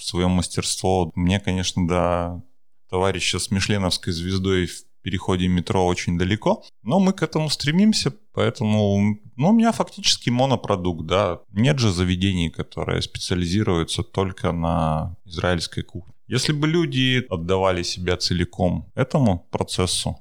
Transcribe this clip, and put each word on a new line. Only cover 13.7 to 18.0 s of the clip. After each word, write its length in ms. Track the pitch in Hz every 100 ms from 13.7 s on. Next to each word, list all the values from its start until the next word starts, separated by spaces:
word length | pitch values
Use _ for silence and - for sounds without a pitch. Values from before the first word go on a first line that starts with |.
| 85 80 -
только 500 | - - 95 - 92
на 640 | 85 82 85 80 78 85 87
израильской 580 | - 82 90 87 - -
кухне. 280 | - 87 - - -
Если 240 | 113 -
бы 160 | 151 156
люди 560 | 170 160 131 131 127 123
отдавали 520 | 92 85 95 95 90
себя 340 | 87 -